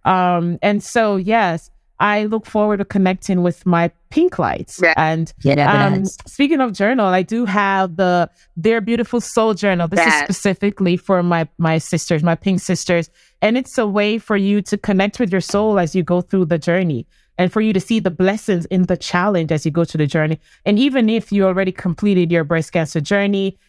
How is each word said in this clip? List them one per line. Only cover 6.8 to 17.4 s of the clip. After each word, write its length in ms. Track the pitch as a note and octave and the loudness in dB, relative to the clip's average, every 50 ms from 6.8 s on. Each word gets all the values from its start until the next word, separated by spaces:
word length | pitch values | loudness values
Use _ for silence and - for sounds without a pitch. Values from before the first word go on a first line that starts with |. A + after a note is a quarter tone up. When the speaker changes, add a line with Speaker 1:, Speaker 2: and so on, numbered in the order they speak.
| G3 G#3+ C4 B3+ G#3 | 0 0 2 2 2
Speaker 1:
I 160 | F#3 F3+ F#3 | 2 2 0
do 240 | F#3 - A3+ A#3 B3 | 0 -2 -2 -4 -2
have 500 | G3+ F#3+ G#3 G3+ G3 G3 F#3+ F#3+ F3+ D#3+ | 0 0 0 0 2 0 0 -2 -2 -2
the 340 | F3 F#3+ F3+ F3+ F3 E3 - - _ _ _ _ | 0 0 2 2 2 0 -2 -6 _ _ _ _
Their 240 | E3 D#3+ A3 A3+ A#3 | -2 0 0 0 0
Beautiful 400 | G3 G#3+ A#3 A#3 A#3 - - A#3+ | 0 0 -2 -2 -2 -2 -2 -4
Soul 320 | - - - A#3 A3 A3 G#3 | -4 -2 0 0 2 2 0
journal. 340 | E3 G#3 G3+ F#3 F3 E3+ | 0 0 0 0 0 -2
This 140 | D#3+ F3+ F3+ | 0 0 0
is 60 | E3 | 2
Speaker 2:
Yes. 160 | D#3+ D#3 D3 C#3+ | 2 2 2 0
Speaker 1:
specifically 720 | - F#3 - - G3+ F3+ - G3+ G3+ G3+ - F#3+ F3 F3+ | -2 -4 -2 -2 -2 0 0 -2 -2 -2 0 0 0 0
for 260 | F3+ - - F#3+ F3+ F3 | 0 0 0 0 2 2
my, 240 | F3 F3 E3 D#3+ - _ | 2 0 0 -2 -4 _
my 200 | - E3+ D#3+ D#3+ | -2 0 0 0
sisters, 440 | D#3+ - - - D#3 - - F3 D3+ | 0 -2 -2 -4 -4 -2 -2 0 0
my 140 | D#3 F3 E3 | 2 0 0
pink 240 | - - G3 F#3 E3+ | 0 0 -2 -2 -2
sisters. 500 | - - F3+ - - - F3 E3+ E3 - _ _ _ _ _ _ | -2 -2 -4 -2 -2 0 0 0 -2 -4 _ _ _ _ _ _
And 160 | - G#3+ A#3 | 0 0 0
it's 200 | C4 C4 - - | 0 -2 -4 -2
a 100 | C4 A3+ | -2 -2
way 300 | G#3 G3 G#3 G#3 G#3 A3 | 0 0 0 0 0 -2
for 180 | A3 - - G#3 | -2 -2 -2 -2
you 260 | G3+ G3 G3+ G3+ G#3 G3 | 0 2 0 0 0 -2
to 140 | - G#3+ | -2 -6
connect 420 | G3+ - - G3 F#3 G3 G#3 - - | -4 -2 0 0 2 0 0 -2 -2
with 120 | B3 F3+ | -2 0
your 80 | F#3 F#3 | 0 -2
soul 380 | - - - G3+ G#3+ A3 G#3 G3 | -2 0 0 0 0 2 2 0
as 160 | F3 D#3 - | 0 0 0
you 80 | F#3 D#3+ | -2 -2
go 160 | - F3 F3+ | 0 0 -2
through 260 | F3 - - F#3+ F3+ | -2 0 0 0 0
the 120 | D3+ F3 D#3+ | 0 0 -2
journey 480 | - F3 E3+ F#3 F#3 E3+ C#3+ A#2 - - _ _ _ _ _ | 0 0 0 0 0 -2 -2 -4 -6 -10 _ _ _ _ _
and 120 | - | -2